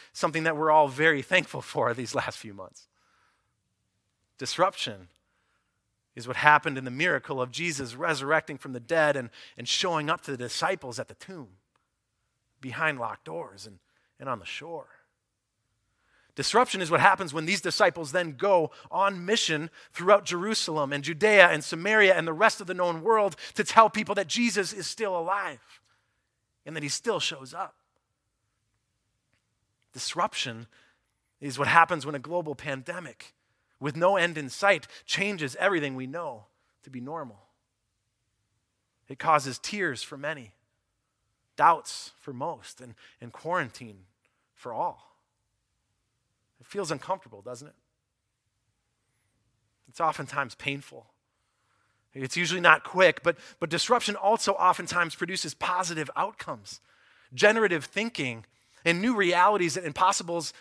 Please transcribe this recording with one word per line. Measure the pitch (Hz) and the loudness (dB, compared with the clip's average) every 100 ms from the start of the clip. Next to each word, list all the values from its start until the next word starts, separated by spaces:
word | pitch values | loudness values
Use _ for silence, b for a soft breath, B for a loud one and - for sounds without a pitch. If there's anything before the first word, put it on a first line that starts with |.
| B | B
something | - 170 160 | -4 -2 0
that | 160 151 | -2 0
we're | 156 | 6
all | 156 143 | 6 6
very | 131 160 143 | 4 2 2
thankful | 131 185 - 135 | 2 0 0 -6
for | - 147 120 | -6 -2 0
these | 120 123 127 | -2 -4 -4
last | - - | -4 -6
few | 110 | -12
months. | 98 92 - _ _ _ _ _ _ _ _ _ _ _ _ _ _ _ - | -16 -18 -20 _ _ _ _ _ _ _ _ _ _ _ _ _ _ _ -10
Disruption | 131 - 185 - 131 101 87 _ _ _ _ _ _ _ _ _ _ 127 | -4 0 0 0 -8 -10 -16 _ _ _ _ _ _ _ _ _ _ -12
is | 120 | -8
what | 123 | 2
happened | 151 147 160 131 | 6 6 4 -6
in | |
the | 127 | -6
miracle | 127 175 139 - 135 | -2 -2 -2 -2 -4
of | 127 | -4
Jesus | 123 170 139 123 | -4 -4 -4 -8
resurrecting | 123 170 143 139 156 - 139 | -4 -2 -2 2 2 0 -10
from | 139 | -10
the | 123 | -10
dead | 117 165 151 | 0 2 4
and, | 139 117 B B B | 2 -4 B B B
and | 123 | -4
showing | - 185 160 147 | -2 0 0 0
up | 175 | -2
to | - | -4
the | 127 | -8
disciples | 123 - 165 190 131 117 | -6 -4 -2 -4 -8 -10
at | 117 | -10
the | |
tomb, | 101 - 185 107 95 _ _ _ _ _ _ _ _ _ _ | -14 -18 -16 -18 _ _ _ _ _ _ _ _ _ _ _
behind | 131 113 160 135 | -12 -4 -2 -2
locked | 113 101 | -6 -8
doors | - 165 127 98 107 | -12 -10 -12 -16 -20
and, | 95 _ _ _ - | -20 _ _ _ -14
and | 135 | -8
on | 113 | -8
the | |
shore. | 85 - 165 160 - _ _ _ _ _ _ _ _ _ _ _ _ _ _ | -10 -14 -12 -14 -16 _ _ _ _ _ _ _ _ _ _ _ _ _ _
Disruption | - 131 214 254 190 | -6 2 4 2 0
is | 160 | 0
what | 165 | 6
happens | 185 190 175 | 6 6 0
when | 156 160 | -4 -2
these | 196 | -2
disciples | 180 - 190 175 147 | -2 2 2 2 -4
then | 180 170 127 | -2 -4 -2
go | 196 180 151 B B | 2 4 2 B B
on | 175 196 185 175 | 0 0 -2 -2
mission | 226 - 151 160 B B | -2 0 -2 -6 B B
throughout | - 180 202 | -2 4 4
Jerusalem | 165 175 202 220 - 156 139 | 4 -4 -2 -4 -2 -2 -2
and | 143 | -4
Judea | 143 156 214 208 175 | -4 0 6 10 8
and | 156 | 6
Samaria | - 165 196 220 190 | -4 -4 2 6 6
and | 175 165 | 6 2
the | |
rest | 160 220 - | 4 4 2
of | 180 | -6
the | |
known | 185 180 160 | -2 -2 0
world | 185 220 196 - B | 2 2 2 -2 B
to | - | -6
tell | 196 226 220 | 2 6 6
people | 214 208 | 4 -2
that | 202 160 | -2 -2
Jesus | 233 240 190 175 | 0 0 0 -4
is | 208 151 | -6 -10
still | - 208 175 | -6 -4 -4
alive | 165 196 180 127 _ - _ _ _ _ _ _ _ _ | -2 -4 -4 -10 _ -20 _ _ _ _ _ _ _ _
and | - 160 | -14 -8
that | |
he | 143 | -6
still | - - 175 | -6 -2 -2
shows | - 143 131 | -2 -8 -12
up. | 170 185 _ _ _ _ _ _ _ _ _ _ _ _ _ _ _ _ _ _ _ _ _ _ | -12 -12 _ _ _ _ _ _ _ _ _ _ _ _ _ _ _ _ _ _ _ _ _ _
Disruption | 127 - 165 214 - 131 113 117 b b b b b _ _ | -10 -6 -2 -4 -4 -6 -8 -14 b b b b b _ _
is | 143 127 | -8 -2
what | 139 | 4
happens | 170 165 165 135 | 6 6 2 -6
when | |
a | 139 | -8
global | 131 175 156 | -6 -6 -6
pandemic | 135 156 135 131 175 147 - - _ _ _ _ - | -8 -8 -10 -10 -12 -14 -18 -20 _ _ _ _ -10
with | 143 156 | -8 2
no | 180 196 | 4 4
end | 170 160 | 2 0
in | 135 | -8
sight | - 202 170 - B B | 0 2 2 -2 B B
changes | 160 196 190 139 127 | -4 -2 -2 -4 0
everything | 190 175 143 131 | 0 2 -2 -6
we | 131 | -8
know | 160 156 113 101 _ _ _ | -10 -10 -12 -18 _ _ _
to | - | -16
be | 127 | -14
normal. | 127 160 127 98 _ _ _ _ _ _ _ _ _ _ _ _ _ _ _ _ - | -10 -10 -10 -16 _ _ _ _ _ _ _ _ _ _ _ _ _ _ _ _ -20
It | 135 | -6
causes | 165 151 131 120 | 2 2 2 -8
tears | - 208 175 120 | -8 -4 -4 -6
for | - 139 | -10 -10
many, | 147 151 107 _ _ _ _ _ _ _ _ _ _ - | -10 -10 -14 _ _ _ _ _ _ _ _ _ _ 4
doubts | 156 160 - - - - | 6 6 -2 -14 -16 -18
for | - | -14
most, | 127 160 127 - - | -10 -8 -10 -16 -20
and, | 123 107 b b | -20 -20 b b
and | 120 | -20
quarantine | - 156 180 143 - 117 98 90 _ _ _ _ | -12 -4 -4 -4 -8 -20 -20 _ _ _ _ _
for | _ 127 | _ -8
all. | 117 165 - _ _ _ _ _ _ _ _ _ _ _ _ _ _ _ _ | -4 -4 -6 _ _ _ _ _ _ _ _ _ _ _ _ _ _ _ _
It | - | -12
feels | 202 160 | -6 -6
uncomfortable, | 147 - 190 117 104 | -6 -6 -8 -10 -18
doesn't | 120 120 147 | -16 -16 -18
it? | _ _ _ _ _ _ _ _ _ _ _ _ _ _ _ _ _ _ _ _ _ _ | _ _ _ _ _ _ _ _ _ _ _ _ _ _ _ _ _ _ _ _ _ _
It's | - | -2
oftentimes | 165 - 139 143 135 - | -2 -2 -6 -6 -6 -6
painful. | 143 139 - 135 - _ _ _ _ _ _ _ _ _ _ | -6 -6 -8 -20 -20 _ _ _ _ _ _ _ _ _ _
It's | 135 131 180 | -8 -4 -2
usually | 170 180 | -2 4
not | 175 156 | 6 6
quick, | - 180 180 - | 4 6 6 6
but, | 170 165 B B | 0 -2 B B
but | 165 | -4
disruption | 156 - 240 - 208 | -2 2 0 0 0
also | 196 220 196 | 2 2 2
oftentimes | 196 185 175 170 175 165 | 2 4 2 0 -2 -2
produces | - 175 185 156 | -4 -6 -6 -8
positive | - - 180 170 160 147 - | -6 -4 -2 -4 -4 -6 -4
outcomes, | 196 - - 120 101 - b b b b b | -4 -6 -12 -12 -14 -20 b b b b b
generative | 127 208 226 208 165 | 4 6 6 2 0
thinking, | - 196 226 - 131 113 - b b b | -4 -6 -6 -4 -6 -8 -14 b b b
and | 170 170 | -2 0
new | 233 | 0
realities | 220 175 175 190 208 175 175 | 2 2 4 4 4 0 -2
and | 170 | -6
possibles, | - 185 196 170 170 147 - | 0 2 2 -4 -6 -8 -2